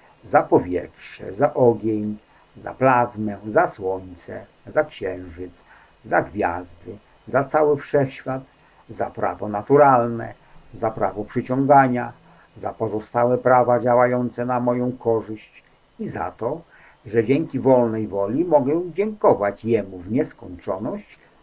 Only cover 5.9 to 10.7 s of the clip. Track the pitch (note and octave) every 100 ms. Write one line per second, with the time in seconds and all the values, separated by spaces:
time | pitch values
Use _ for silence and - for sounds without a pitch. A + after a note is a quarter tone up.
5.9 | _ G#2+ E3+ - G2+ F2+ F2 F2+ - -
6.9 | G#2 _ _ - C3 C#3 D#3 D3+ C#3+ -
7.9 | C#3+ C3+ - - C3 - _ _ _ -
8.9 | G#2+ G2 - G2+ F2 G#2+ G2+ G#2+ C#3+ C#3+
9.9 | B2+ A#2+ A#2 A2 - _ - -